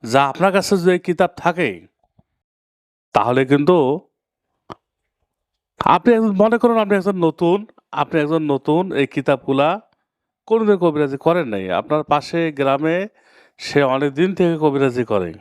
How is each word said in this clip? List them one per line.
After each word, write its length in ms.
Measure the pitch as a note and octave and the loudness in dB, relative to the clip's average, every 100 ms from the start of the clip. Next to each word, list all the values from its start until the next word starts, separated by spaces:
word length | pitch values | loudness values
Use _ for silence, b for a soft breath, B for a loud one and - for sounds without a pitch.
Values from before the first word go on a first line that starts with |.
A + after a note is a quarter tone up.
যা 240 | A2+ B2+ C#3 | 0 0 0
আপনার 260 | C3 F#3 | 0 0
কাছে 240 | F#3+ F3+ G3+ | 0 0 0
যদি 140 | F3 | 2
এই 80 | F3+ | 0
কিতাব 320 | F3+ E3+ F3 - | -2 -2 -2 0
থাকে, 500 | E3+ E3+ D#3 F2+ - _ _ _ _ _ _ _ _ _ _ _ _ | -4 -2 -4 -4 -16 _ _ _ _ _ _ _ _ _ _ _ _
তাহলে 340 | - G#2+ B2 C3+ | -2 0 0 2
কিন্তু 540 | C#3 C#3+ F3+ C3 D3+ _ _ _ _ _ _ _ - _ _ _ _ _ _ _ _ _ _ | 2 4 2 2 -2 _ _ _ _ _ _ _ -20 _ _ _ _ _ _ _ _ _ _
আপনি 300 | - E3+ - | 2 2 4
একজন, 180 | A3+ A3+ | 2 2
মনে 260 | F#3+ G#3+ A3+ | 2 2 2
করুন 200 | A#3+ A3+ | 2 0
আপনি 180 | G#3 G3+ | 0 0
একজন 200 | G3 F#3+ | -2 0
নতুন, 500 | E3 D3+ E3+ F#3+ G#3+ _ _ | -2 0 0 0 -4 _ _
আপনি 280 | - C#3+ E3 | -6 -2 -2
একজন 220 | D3 E3 | 0 -2
নতুন, 500 | D#3 C3+ - D#3 F#3+ | -2 -4 0 -2 0
এই 140 | C#3 C3+ | -2 -2
কিতাবগুলা 720 | - C3 C3+ - C3+ C#3+ G3 _ _ _ _ _ _ - | -4 -2 -2 0 0 0 -2 _ _ _ _ _ _ -2
কোনোদিন 300 | A3+ G#3+ G3+ | 0 2 2
কবিরাজি 400 | E3+ D3 C#3+ C3+ | 2 0 -2 0
করেন 320 | - F3 C#3+ | 0 0 -2
নাই। 220 | G2+ F#2+ | -6 -2
আপনার 340 | F2+ A2 D3+ | -2 0 -4
পাশে 480 | D3+ D3 - E3+ E3 | 0 -2 0 -4 -4
গ্রামে 560 | C#3+ C3+ C3+ D#3 E3+ G3+ b b b b b | -2 -2 0 0 -2 -6 b b b b b
সে 240 | - - | -2 0
অনেক 320 | C#3 C3 C#3+ | 2 0 -2
দিন 200 | C3+ F#3 | 0 -2
থেকে 240 | F#3 F3+ E3 | 0 0 2
কবিরাজি 440 | D3+ C#3 C3+ B2 | 0 2 0 0
করে। 280 | A#2 G#2 F2 D#2+ | -2 -2 -4 -8